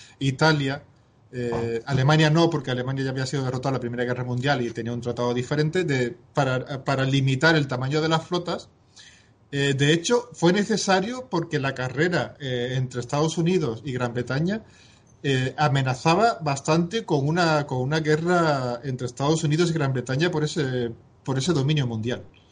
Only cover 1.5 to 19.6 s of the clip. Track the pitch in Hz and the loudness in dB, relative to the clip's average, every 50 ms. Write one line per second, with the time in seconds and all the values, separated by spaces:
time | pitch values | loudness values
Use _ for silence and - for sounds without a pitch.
1.5 | 117 117 117 117 117 113 - 139 135 131 131 147 156 156 156 151 151 165 170 165 | -2 -2 -2 -2 -4 -4 -4 -2 0 2 4 4 6 6 6 4 6 4 4 4
2.5 | 156 147 131 131 123 127 123 135 135 135 135 135 127 135 131 - 147 139 131 127 | 2 -2 -4 -4 -4 -4 -4 -4 -4 -4 -4 -4 -4 -4 -4 -4 -4 -4 -2 -2
3.5 | 131 127 127 139 131 123 120 117 120 120 123 123 123 123 123 123 123 123 127 143 | -4 -2 -2 -2 -2 -2 -4 -6 -4 -4 -2 -2 -2 -4 -4 -4 -4 -2 0 0
4.5 | 143 127 120 113 107 120 110 117 120 117 123 120 113 120 123 120 120 123 127 - | 0 0 0 -4 -4 -6 -6 -6 -6 -6 -6 -6 -4 -2 -2 -2 -2 -2 -2 -2
5.5 | 147 147 156 156 160 185 170 151 139 127 123 120 - - - _ - 151 139 131 | -2 0 0 0 0 0 0 0 0 0 0 -2 -4 -10 -18 _ -2 0 0 0
6.5 | 127 123 123 - 143 131 - 143 139 131 131 131 139 135 135 135 131 127 160 160 | 0 -2 -4 -6 -10 -8 -2 -2 0 0 2 2 2 2 2 2 2 4 4 4
7.5 | 165 151 135 131 131 120 131 135 147 156 156 160 165 156 - - 180 175 170 165 | 4 4 2 0 -4 -4 -4 -2 0 0 2 2 0 0 0 -2 -4 -4 -4 -4
8.5 | 190 226 - - _ _ _ _ _ - - - - - _ _ _ _ _ - | -8 -8 -10 -16 _ _ _ _ _ -20 -20 -20 -20 -20 _ _ _ _ _ -8
9.5 | 139 139 143 139 139 131 143 143 165 165 170 233 240 240 - - - - 165 175 | -4 -2 0 0 2 2 4 4 4 2 2 2 0 0 0 -4 -6 2 4 4
10.5 | 180 208 196 - 214 - - 202 185 190 185 233 254 254 254 - 190 170 160 - | 4 4 2 0 0 -2 2 2 2 2 2 -2 -6 -8 -10 -4 -4 -4 -4 -2
11.5 | 151 139 131 135 135 - 127 127 117 131 165 180 175 143 117 - - - 139 131 | -2 -2 -2 -2 -2 -2 -6 -4 0 0 0 2 2 0 -2 -4 -8 -10 -8 -4
12.5 | 127 120 120 127 127 131 131 127 127 123 117 - 143 147 160 160 - 180 165 170 | -4 -2 -2 -2 -2 -2 -2 -2 -4 -8 -6 -4 -2 0 0 0 0 0 0 2
13.5 | 190 180 156 120 110 110 - 139 123 123 123 120 113 123 120 123 127 143 165 185 | 2 2 0 -2 -4 -6 -8 -8 -4 -2 -4 -2 -2 -4 -4 -2 -2 0 0 0
14.5 | 208 220 - - - - - - - _ _ _ - _ - 143 135 127 127 131 | -2 -4 -6 -12 -20 -20 -20 -20 -20 _ _ _ -20 _ -2 0 0 0 0 -2
15.5 | - - 151 143 135 139 131 131 127 - - 165 170 190 226 233 - - 160 147 | 0 0 2 2 4 2 2 0 -2 0 2 2 4 6 4 2 2 0 -4 -4
16.5 | 139 - - 156 156 165 175 170 226 226 - - 160 139 135 147 165 180 170 160 | -4 -4 0 0 2 2 2 0 -2 -6 -2 0 -2 0 0 0 2 2 2 4
17.5 | 156 147 139 - 131 127 127 139 156 160 156 156 151 156 165 175 180 175 165 156 | 2 2 0 -2 -2 -2 -2 0 -2 0 2 2 2 2 2 2 2 4 4 2
18.5 | 143 135 127 120 120 - - 139 127 123 127 120 - - 139 147 160 156 160 143 | 2 0 0 -2 -4 -4 -4 -6 -6 -4 -6 -8 -4 -2 0 2 2 2 2 0
19.5 | 151 160 | 2 2